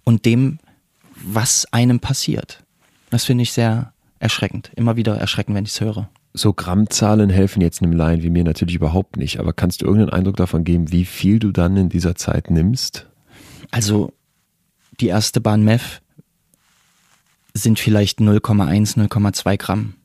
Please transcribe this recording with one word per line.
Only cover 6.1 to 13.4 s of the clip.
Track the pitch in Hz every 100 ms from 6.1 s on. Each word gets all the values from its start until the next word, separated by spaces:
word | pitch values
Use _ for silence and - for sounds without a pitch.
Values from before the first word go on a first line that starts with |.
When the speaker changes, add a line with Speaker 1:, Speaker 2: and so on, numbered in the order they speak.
| _ _
Speaker 2:
So | - 110
Grammzahlen | - 87 95 107 - 107 107 101
helfen | 92 95 -
jetzt | 85 -
einem | 85
Laien | 85 80 82
wie | 85
mir | 85
natürlich | 85 78 87 85
überhaupt | 78 90 - -
nicht, | 71 -
aber | -
kannst | - 87 -
du | -
irgendeinen | 104 104 90
Eindruck | 95 95
davon | 90 80
geben, | 85 85 80
wie | 87 90
viel | - 95 110
du | 107
dann | 90 87 98
in | 87
dieser | 87 85 92
Zeit | - 82 -
nimmst? | 82 90 131 - - - _ _ -